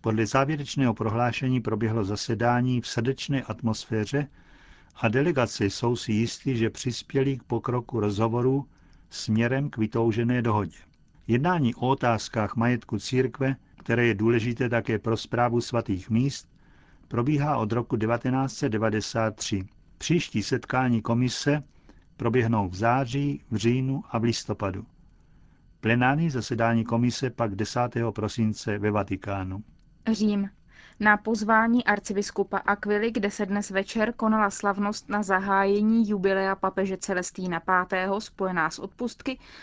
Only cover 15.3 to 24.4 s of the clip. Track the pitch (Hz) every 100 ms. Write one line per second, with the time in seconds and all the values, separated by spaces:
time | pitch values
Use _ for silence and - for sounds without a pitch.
15.3 | 120 120 117 117 120 110 92 - 110 139
16.3 | - - - - - - - - 113 123
17.3 | 147 147 131 107 113 117 117 110 120 127
18.3 | 131 135 - 139 107 113 107 - 113 110
19.3 | - - 101 95 - - - - 170 -
20.3 | 113 98 123 - 127 127 117 110 117 127
21.3 | - 143 147 - - - - _ - 117
22.3 | 127 117 113 95 92 117 127 123 139 143
23.3 | 143 - 107 117 127 131 135 - 117 113
24.3 | 113